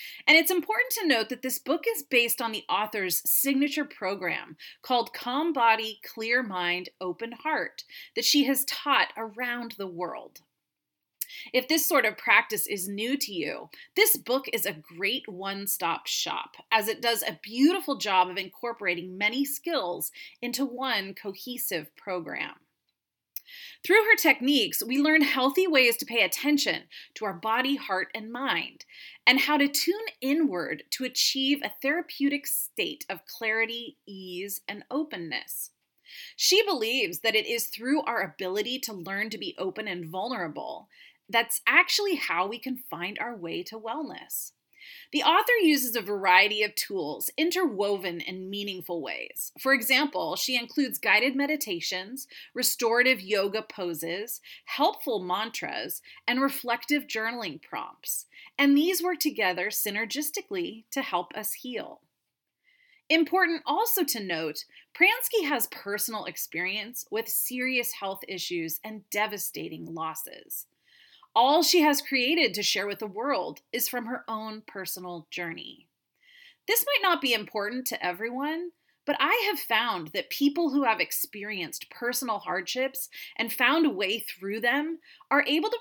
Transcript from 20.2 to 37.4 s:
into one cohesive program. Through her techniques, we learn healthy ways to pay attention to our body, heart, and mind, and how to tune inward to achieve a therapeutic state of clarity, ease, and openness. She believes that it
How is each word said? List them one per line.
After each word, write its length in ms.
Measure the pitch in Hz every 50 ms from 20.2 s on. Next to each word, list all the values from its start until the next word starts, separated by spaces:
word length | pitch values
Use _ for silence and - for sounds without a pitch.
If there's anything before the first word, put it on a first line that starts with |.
| - - - _
into 240 | 240 240 240 247 277
one 480 | 240 240 240 262 262 233 202 196 196 190
cohesive 800 | - - 208 196 - - 247 247 240 - - 190 160 151 - _
program. 580 | - - 202 185 180 165 - - - 156 - - - _ _ _ _ _ _ _ _ _ _ _ _ _ _ _ - - - - - - - - - -
Through 200 | - 370 453 427
her 100 | 440 453
techniques, 640 | - - 311 262 - 247 269 294 262 208 165 - - -
we 120 | 226 254 277
learn 240 | 285 311 311 330
healthy 460 | 285 - - 269 254 269 277 370 381 370
ways 300 | 311 269 254 240 226 -
to 80 | -
pay 180 | - 233 233 196
attention 600 | 180 - - - 294 302 277 - 208 160 - - _ - - - - -
to 100 | - 220
our 80 | 196 185
body, 420 | 170 165 220 220 247 262 269 285
heart, 340 | 277 - - 190 185 190 - -
and 160 | 220 214 220
mind, 540 | 233 247 277 254 185 165 - - - - - - - - - - - - _ 240
and 120 | 254 269
how 180 | - 294 302 285
to 100 | 285 285
tune 380 | 285 - - 330 381 427 453 427 - _
inward 640 | - 269 285 330 320 240 185 175 160 - 156 147 - _
to 120 | - - 254
achieve 560 | 254 - - - - - 269 269 269 285 - -
a 100 | 208 - -
therapeutic 640 | - 269 302 349 339 - - - 277 285 285 285 - -
state 580 | - - - - - - 175 175 - - - -
of 160 | 196 165 -
clarity, 720 | - - - 233 220 220 220 226 220 233 233 233 - - _ _ -
ease, 540 | 196 190 185 185 180 175 196 202 202 - - -
and 160 | 208 208 - -
openness. 800 | 247 294 311 - 226 180 170 160 127 - - - - - - - - _ _ _ _ _ _ - - - - - -
She 280 | - - - 359 415 453
believes 560 | 403 359 247 220 226 247 269 220 165 175 -
that 160 | - 226 208
it 100 | 214